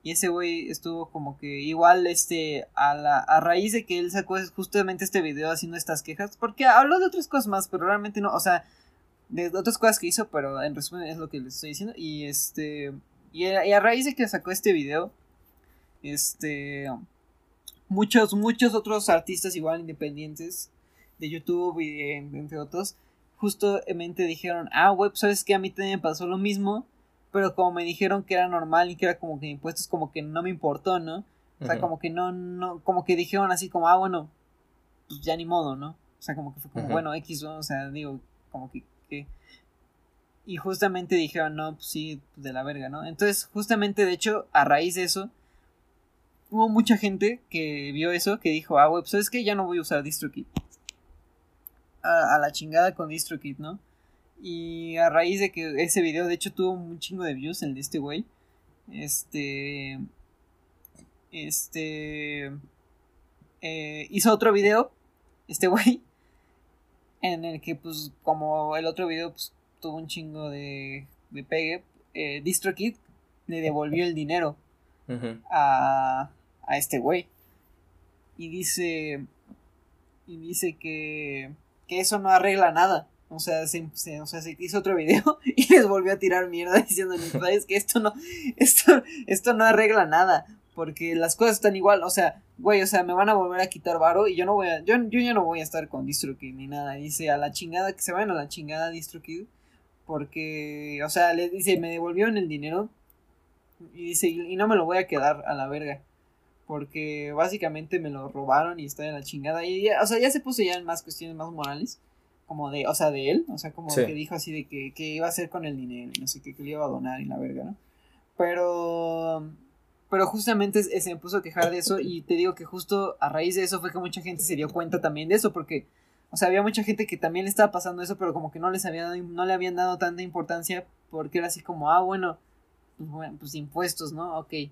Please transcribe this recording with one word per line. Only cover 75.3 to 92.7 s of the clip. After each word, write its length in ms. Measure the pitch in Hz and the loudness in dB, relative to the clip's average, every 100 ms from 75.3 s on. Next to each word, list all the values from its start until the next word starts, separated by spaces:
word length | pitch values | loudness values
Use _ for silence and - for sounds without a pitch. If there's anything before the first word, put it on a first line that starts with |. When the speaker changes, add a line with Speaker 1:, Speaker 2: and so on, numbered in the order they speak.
| 113 - | -10 -2
Speaker 1:
a, 800 | 165 139 131 135 135 131 131 143 _ _ _ - | 2 4 4 4 2 0 -2 -6 _ _ _ -6
a 100 | 143 | -4
este 220 | - 131 | -2 -2
güey. 280 | 127 180 - _ _ _ _ _ _ _ _ _ _ - | 0 0 -2 _ _ _ _ _ _ _ _ _ _ -16
Y 120 | 165 | -12
dice, 760 | 175 175 - 170 165 156 143 135 _ _ - _ _ _ _ _ _ - | -6 -4 -2 -2 -4 -6 -8 -10 _ _ -20 _ _ _ _ _ _ -20
y 100 | 165 | -16
dice 380 | 165 175 180 156 | -8 -4 -4 -4
que, 720 | 160 156 156 151 147 139 135 147 _ _ - | -10 -8 -8 -8 -8 -8 -10 -16 _ _ -6
que 120 | 180 | -2
eso 200 | 185 208 | 0 0
no 100 | 190 | 6
arregla 420 | 185 196 196 175 | 6 6 4 4
nada. 360 | 160 185 165 - _ _ | 6 4 4 -2 _ _
O 100 | 160 | -8
sea, 280 | 165 160 160 | -2 -2 -2
se, 220 | 175 160 | -6 -8
se, 280 | - 170 151 | -10 -10 -10
o 40 | 147 | -10
sea, 160 | 165 | -10
se 140 | 160 151 | -10 -12
hizo 200 | 180 196 | -4 -2
otro 160 | 190 180 | 2 0
video 440 | 156 - 311 302 | 4 4 4 0
<laughs> 20 | |
y 240 | 269 - 269 | 0 2 10
les 140 | 285 208 | 10 10
volvió 260 | 196 185 | 4 2
a 60 | 196 | 2
tirar 280 | 196 180 180 | 4 2 2
mierda 300 | 170 175 190 | -2 4 4
diciéndoles, 520 | - 185 185 175 165 | 4 -2 0 -4 -4
"¿Sabes 340 | 151 180 202 - | -2 2 2 2
qué? 100 | 196 | -2
Esto 240 | - 240 | 0 0
no, 140 | 214 254 339 349 294 - | 0 -2 -14 -8 -8 2
esto, 460 | 269 - - 277 - 320 240 | 6 8 10 8 8 -14 -2
esto 280 | 190 247 | 0 2
no 120 | 226 220 | 6 8
arregla 400 | 214 220 214 160 | 8 6 6 6
nada, 400 | 160 190 160 - - _ - | 6 6 4 0 -20 _ -8
porque 400 | 156 147 165 165 | -8 -6 -2 0
las 200 | 165 - | 0 4
cosas 200 | 226 214 | 4 6
están 200 | 208 196 | 2 6
igual, 280 | 190 202 | 6 6
o 60 | 175 | 4
sea, 320 | 196 170 - _ - | 2 2 0 _ -2
güey, 240 | 202 | 4